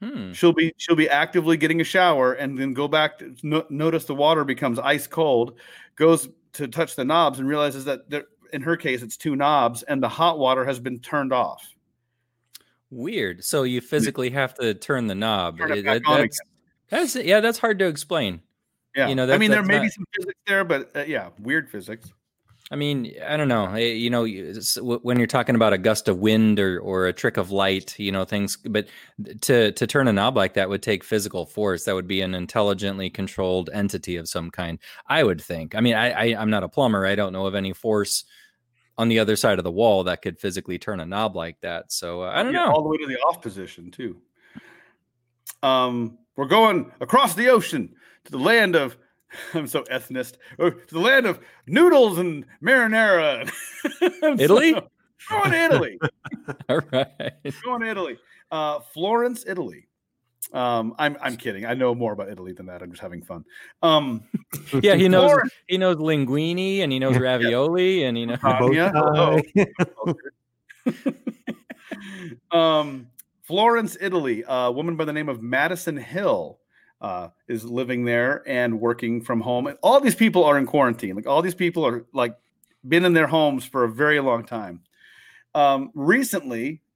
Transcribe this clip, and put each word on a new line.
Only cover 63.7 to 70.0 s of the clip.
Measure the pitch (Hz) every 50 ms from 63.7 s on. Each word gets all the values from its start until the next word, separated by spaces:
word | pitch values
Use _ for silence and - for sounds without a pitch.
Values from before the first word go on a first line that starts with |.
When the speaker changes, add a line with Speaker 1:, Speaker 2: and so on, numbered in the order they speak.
| - _ -
Speaker 2:
Um, | 165 156 151 147 135 120 113 107 _ - - - _ - - - - - 135 -
Speaker 1:
Yeah, | 208 190
he | 170 190 185
knows, | 185 185 277 294
Speaker 2:
Florence. | 294 285 226 - - - _
Speaker 1:
he | - 180 185
knows | 185 185 175
linguine | 151 156 160 156 147 139 123 131 147 156 165 170 180 185 190 196 196
and | 185 147 131
he | 131
knows | 131 135 127
Speaker 2:
<laughs> |
Yeah. | 127 127
Speaker 1:
ravioli | 127 127 123 120 120 117 123 139 160 170 185 180 185 190 180 143
and | 127 117
he | 117 117
knows | 117 120 120
Speaker 2:
Lasagna. | - 135 127 127 123 127 143 160 170 196 180
Speaker 3:
Bow | 151 151 151 151 151 170 156 151 160
tie. | 147 - - 202 190 196 - - 170 - - -